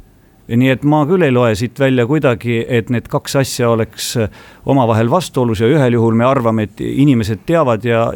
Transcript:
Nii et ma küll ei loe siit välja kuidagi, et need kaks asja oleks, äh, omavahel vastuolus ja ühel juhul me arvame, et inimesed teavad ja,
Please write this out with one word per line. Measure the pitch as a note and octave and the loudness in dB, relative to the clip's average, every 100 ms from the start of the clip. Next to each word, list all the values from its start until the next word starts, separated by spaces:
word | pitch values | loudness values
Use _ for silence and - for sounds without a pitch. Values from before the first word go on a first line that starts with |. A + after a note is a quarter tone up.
| - _ _ _ | -10 _ _ _
Nii | - A#2+ C3 | -4 0 0
et | B2+ | 0
ma | C#3+ D3+ D3 | 0 0 2
küll | F#3+ | 2
ei | D3+ | 2
loe | B2 B2 G#2+ | 2 2 0
siit | A#2+ - | -4 -2
välja | C3+ B2+ A#2 | 0 2 0
kuidagi, | D3+ C#3 A2+ A#2+ A#2 A#2 | 0 0 -2 -2 -4 -2
et | B2 G#2+ | -2 -2
need | A#2+ - | -4 -4
kaks | C#3+ - C#3 | -8 -4 -2
asja | C3 - A#2+ | -2 -2 0
oleks, | A2+ A2 - - B2 | 0 -2 -6 -8 -4
äh, | G#2+ - - - - | -4 -6 -20 -12 -2
omavahel | C#3 A#2 A2 A#2 | 0 2 2 2
vastuolus | E3+ - - A#2+ G#2+ | 0 -2 -2 -2 0
ja | A2+ | 2
ühel | D#3 B2+ A#2+ | 2 2 2
juhul | A2+ A2+ | 2 2
me | B2 | 2
arvame, | C3+ A2+ A2 G#2 | 2 0 -2 -4
et | - | -6
inimesed | A#2 A#2+ D3 A#2+ G#2+ G#2+ - | -6 0 2 2 0 -6 -2
teavad | E3 C#3 A2+ A#2 | 0 2 0 0
ja, | A#2 A#2 | 0 0